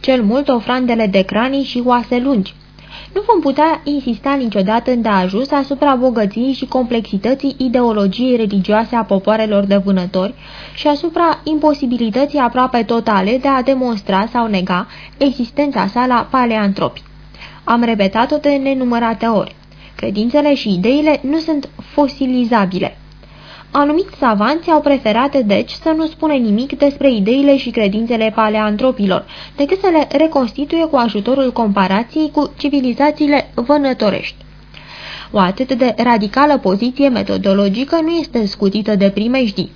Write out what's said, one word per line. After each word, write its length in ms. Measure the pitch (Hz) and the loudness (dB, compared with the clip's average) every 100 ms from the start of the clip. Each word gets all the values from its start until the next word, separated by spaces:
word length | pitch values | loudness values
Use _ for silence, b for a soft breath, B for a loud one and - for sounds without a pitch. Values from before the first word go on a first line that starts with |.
Cel 220 | - 254 | 0 2
mult 260 | 208 247 285 | 2 2 2
ofrandele 580 | 240 202 254 254 226 214 | 0 0 -2 0 0 2
de 160 | 196 | 2
cranii 420 | 190 202 254 277 | 0 0 0 -2
și 180 | 262 247 | -2 -2
oase 340 | 240 240 226 247 | 0 0 0 -2
lungi. 360 | 254 254 190 - - - B B B | 0 0 -2 -8 -20 -20 B B B
Nu 80 | 370 415 | -6 0
vom 140 | 427 | 2
putea 400 | 294 277 311 311 | 2 2 2 2
insista 500 | - 294 254 226 285 | -2 -4 -4 -4 -2
niciodată 560 | 277 240 202 190 226 240 | -2 -2 0 0 0 0
îndeajuns 600 | 240 220 196 185 196 269 | 0 2 2 0 -2 -2
asupra 440 | 294 277 277 294 | -2 -2 0 2
bogăției 580 | 262 254 233 208 208 254 | 2 2 2 -2 0 -2
și 140 | 262 254 | -2 -2
complexității 880 | 254 240 233 208 196 220 269 277 - | -2 -2 -2 -2 -4 -2 -2 -2 -2
ideologiei 800 | 262 247 240 214 202 190 254 247 | -2 2 2 2 0 0 0 2
religioase 600 | 220 202 185 214 226 240 | 2 0 2 0 0 -2
a 80 | |
popoarelor 600 | 220 196 190 214 220 202 | 0 0 2 0 2 0
de 120 | 202 202 | 2 0
vânători 580 | 196 190 180 190 190 254 B B B | 2 0 0 -2 -4 -6 B B B
și 120 | - 302 | -4 -2
asupra 540 | 294 339 330 339 - | 0 -2 0 0 0
imposibilității 960 | - 311 302 294 254 240 226 220 285 294 | -2 0 2 2 -2 -2 0 0 0 0
aproape 440 | 240 254 262 247 | 0 0 0 0
totale 560 | 226 233 226 202 190 254 | 0 -2 0 0 2 0
de 60 | 254 | 0
a 140 | 269 | 0
demonstra 680 | 254 269 247 220 - 190 220 | 0 0 0 -4 -2 -2 0
sau 140 | 247 226 | -2 0
nega 400 | 190 185 180 240 B B - | -2 -2 -4 -4 B B -2
existența 720 | 277 247 233 - 294 277 196 | 0 0 -6 -2 -2 0 -2
sa 200 | 240 254 | 0 0
la 220 | 240 - | 0 0
paleantropi. 720 | 269 240 220 202 196 147 - - - - B B B | 0 0 0 0 0 -4 -6 -20 -20 -20 B B B
Am 180 | - 233 | -2 0
repetat-o 540 | 233 220 196 214 262 302 | 2 2 0 2 0 2
de 140 | 294 | 2
nenumărate 760 | 285 269 269 247 233 233 226 233 | 0 0 0 0 0 0 -2 0
ori. 300 | 214 - - - B B - | 0 -2 -10 -20 B B -8
Credințele 580 | - 202 233 294 294 | -6 -2 0 2 2
și 180 | 277 220 | 2 0
ideile 480 | 180 202 277 311 294 | 0 2 2 2 0
nu 160 | 262 320 | 0 -2
sunt 300 | 320 302 - - | -2 -4 -4 -16
fosilizabile. 1200 | - - 285 277 269 254 240 226 190 180 - - - - B B B B B | -6 0 0 0 -2 0 2 2 0 -2 -6 -8 -20 -20 B B B B B
Anumiți 460 | 285 285 302 381 - | 0 2 2 -2 -2
savanți 520 | 254 208 214 311 339 | 0 2 0 0 2
au 100 | 311 | 2
preferat, 560 | 285 277 220 214 277 277 | 4 2 2 0 0 0
deci, 340 | 214 202 240 | 2 0 -2
să 220 | - 330 311 | -6 -2 0
nu 100 | 320 | -2
spune 280 | - 320 | -2 -2
nimic 440 | 285 226 202 269 269 | 0 2 0 -2 0
despre 320 | 285 277 277 | 0 2 0
ideile 460 | 233 196 262 277 277 | 2 2 2 4 2
și 140 | 254 | 0
credințele 640 | 233 208 208 226 233 220 | 0 0 0 -2 0 0
paleantropilor, 880 | 220 214 214 214 208 262 254 202 185 - B B - | 0 0 0 0 0 0 0 0 0 -4 B B -4
decât 240 | 285 381 | -2 0
să 80 | 392 | 2
le 260 | 320 277 285 | 2 2 2
reconstituie 680 | 320 311 247 - 285 330 | 2 2 -2 -4 -2 0
cu 120 | 320 285 | 0 2
ajutorul 560 | 233 208 202 269 262 | 0 -2 -2 0 0
comparației 800 | 240 226 202 185 196 233 311 311 | 0 0 0 2 0 -2 -2 -2
cu 220 | 302 277 - | 0 -4 -4
civilizațiile 920 | 294 277 254 233 285 294 302 285 - | -2 0 0 0 0 2 2 0 0
vânătorești. 800 | - 240 294 277 254 208 - - - - - - B B B B B B | -6 0 2 2 0 -2 -2 -8 -14 -20 -20 -20 B B B B B B
O 80 | 208 | 0
atât 340 | 180 190 262 | 0 0 -2
de 220 | 247 247 226 | 0 0 0
radicală 640 | 240 233 208 262 294 277 | 2 2 0 0 2 2
poziție 500 | 190 190 233 254 277 | 2 0 -2 0 0
metodologică 880 | 226 202 196 196 196 202 196 277 330 | 2 -2 -2 2 2 2 0 -2 0
nu 60 | 320 | 0
este 380 | 339 302 240 208 | -2 -2 -2 -4
scutită 500 | - 202 196 214 208 | 0 0 0 0 2
de 140 | 196 | 2
primejdii. 600 | 196 220 262 240 190 170 | 0 -2 0 -2 -2 -8